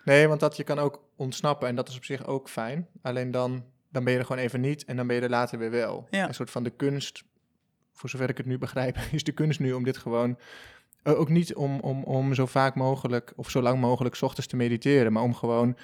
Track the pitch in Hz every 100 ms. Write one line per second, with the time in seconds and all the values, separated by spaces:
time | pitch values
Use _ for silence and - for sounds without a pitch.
0 | - 143 156 147 151 - 139 147 147 -
1 | _ - 131 - 147 143 123 123 127 127
2 | - 131 - 135 - - 113 151 170 -
3 | 131 123 127 123 127 127 120 _ _ 131
4 | 123 127 123 127 123 127 135 147 - 127
5 | 123 123 123 120 120 117 113 120 107 -
6 | 123 196 170 127 123 123 120 - 139 139
7 | - - - _ _ _ _ _ _ _
8 | 127 131 127 127 127 127 131 131 127 127
9 | 113 151 - 143 156 143 131 127 123 127
10 | 120 117 120 123 - - - - _ _
11 | 147 147 156 165 170 - 139 139 139 135
12 | 127 131 135 127 127 135 135 131 131 135
13 | 123 120 - - - 135 123 127 123 123
14 | 123 - 135 - - 127 120 120 139 139
15 | 110 110 120 120 117 117 120 123